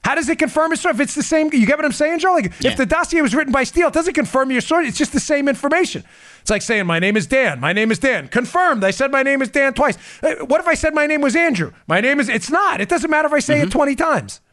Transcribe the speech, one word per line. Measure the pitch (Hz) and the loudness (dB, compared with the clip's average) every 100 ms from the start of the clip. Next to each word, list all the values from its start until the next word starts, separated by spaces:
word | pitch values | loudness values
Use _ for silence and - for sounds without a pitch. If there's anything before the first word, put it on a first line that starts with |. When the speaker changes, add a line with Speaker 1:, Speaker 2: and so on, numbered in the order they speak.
Speaker 1:
How | - 294 | 0 -2
does | 269 | -2
it | 330 | -2
confirm | 302 311 320 | 0 0 0
his | 320 | 0
source? | 359 240 | -2 0
If | |
it's | 277 | -2
the | - | -2
same, | - 311 311 | 0 0 2
you | 294 | 2
get | 208 294 | 2 2
what | |
I'm | 302 | 0
saying, | 214 302 339 | 0 0 2
Joe? | 359 | 2
Like, | 359 190 - | 2 0 -2
Speaker 2:
Yeah. | 262 | -4
Speaker 1:
if | 214 | 0
the | |
dossier | 240 320 339 330 | 0 0 0 0
was | 285 247 | 2 0
written | 294 | 0
by | 269 | 0
Steele, | 240 - 330 | 0 0 2
it | |
doesn't | 320 330 | 2 0
confirm | 302 233 262 269 | -2 0 0 0
your | 254 | -2
source. | - 320 294 | 0 0 0
It's | - | -2
just | 302 | -2
the | 294 | -2
same | - 294 277 | 0 0 0
information. | 254 285 330 370 - - - - - | 0 0 0 0 -4 -14 -20 -20 -12
It's | - | -2
like | 208 | -2
saying, | - 220 180 | 0 -2 0
"My | 165 | 0
name | 190 214 | 0 0
is | 151 | 0
Dan. | 262 247 139 | 0 0 0
My | 139 | -2
name | 196 220 | 0 0
is | 220 | 0
Dan." | 269 214 139 | 0 -2 -2
Confirmed. | 233 254 349 359 254 | -4 -2 0 2 2
I | 190 | 0
said | 190 269 | 0 0
my | 277 | 0
name | 269 277 | 0 0
is | 254 | 0
Dan | 285 269 | 0 0
twice. | - 277 196 - - | 2 -2 -2 -10 -4
Uh, | 311 - 269 | -4 -2 0
what | 302 | 0
if | 349 | 2
I | |
said | 311 320 | 0 0
my | 302 294 | 0 0
name | 302 | 0
was | 285 262 | 0 2
Andrew? | 339 208 156 - - | 0 0 -4 -8 -2
My | 170 | 0
name | 240 285 | 2 0
is, | 240 | 0
it's | 214 - | -2 -2
not. | 330 403 - | 0 0 -2
It | 208 | -2
doesn't | 349 311 | -2 0
matter | 302 311 | 0 2
if | |
I | 294 | 0
say | - 294 | 0 0
it | 277 | 2
Speaker 2:
Mm-hmm. | |
Speaker 1:
twenty | 269 285 | 0 0
times. | 269 330 254 101 - _ | 0 0 -2 -4 -16 _